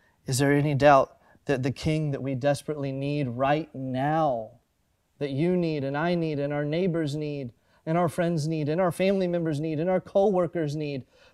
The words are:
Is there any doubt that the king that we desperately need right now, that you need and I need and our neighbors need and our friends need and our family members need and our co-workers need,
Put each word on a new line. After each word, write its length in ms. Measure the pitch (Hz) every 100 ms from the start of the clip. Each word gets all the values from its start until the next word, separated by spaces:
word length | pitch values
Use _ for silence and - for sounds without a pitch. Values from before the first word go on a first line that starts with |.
| _ _ -
Is 120 | 127
there 140 | 139
any 220 | 143 147
doubt 420 | 139 147 139 127 _ _ _ -
that 160 | 131
the 80 | 139
king 400 | - 160 156 151
that 120 | 135
we 120 | 131
desperately 580 | 127 143 139 - 151 139
need 360 | 135 139 147 131
right 440 | 117 135 151 160
now, 760 | 131 131 127 143 156 156 117 110 117 _ _ _ _ _ -
that 120 | 143
you 260 | 135 170 180
need 280 | 165 151
and 120 | 135 143
I 180 | 170
need 240 | 175 160 143
and 140 | 143
our 120 | 147
neighbors 520 | 147 160 190 165 151 151
need 360 | 151 143 127 - _ _ -
and 100 | 170
our 120 | 175
friends 400 | - 170 170 151
need 200 | 160 147
and 120 | 165
our 120 | 180
family 360 | - 190 196 180
members 320 | 175 165 143
need 180 | 160 151
and 100 | 175
our 120 | 185
co-workers 760 | - 196 202 180 170 175 151
need, 300 | 151 151 139 - _ -